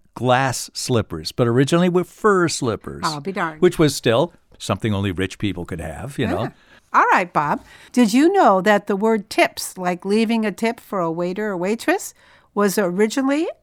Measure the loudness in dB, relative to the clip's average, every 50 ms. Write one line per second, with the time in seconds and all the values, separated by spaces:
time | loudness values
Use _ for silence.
0 | _ _ _ -4 0 2 2 2 2 0 -4 -6 -8 -10 -10 -10 -4 -2 0 0
1 | 0 -2 -6 -10 -10 -8 -4 -2 0 2 2 2 2 4 2 2 2 2 2 0
2 | -2 -4 -6 -2 2 2 4 4 2 0 0 -2 -2 -4 -4 -4 -6 -10 -10 -6
3 | -6 -6 -6 -6 -8 -8 -8 -6 -6 -8 -2 2 2 2 4 4 2 2 2 0
4 | 0 2 2 2 2 0 -4 _ _ _ _ -10 -6 -4 -4 -2 -2 -2 -2 -2
5 | -2 -2 -2 -2 -4 -4 -4 -4 -4 -4 -4 -6 -8 -10 -10 -10 -10 -10 -10 -12
6 | -12 -10 -6 -4 -4 -2 -2 -4 -4 -6 -8 _ _ _ -20 _ _ _ 0 2
7 | 2 4 2 2 0 0 -2 -2 -2 0 -2 -4 -6 -10 -20 -20 -20 -4 0 2
8 | 2 4 4 4 4 4 4 6 6 6 4 4 4 2 2 2 2 -2 -4 -2
9 | 0 0 0 0 -2 -4 0 0 0 0 0 -6 -12 -12 -10 -6 -4 -4 -4 -4
10 | -2 0 0 2 2 2 0 0 -2 -2 -4 -4 -4 -4 -4 -6 -10 -8 -6 -4
11 | -2 -2 -2 -4 -4 -4 -4 -4 -6 -6 -4 -4 -4 -4 -4 -2 -2 -2 -2 -2
12 | -2 -8 -16 _ _ _ _ _ _ _ _ 0 0 0 2 0 0 0 0 0
13 | 0 0 0 0 0 0 0 0 -2 -4 -6 -6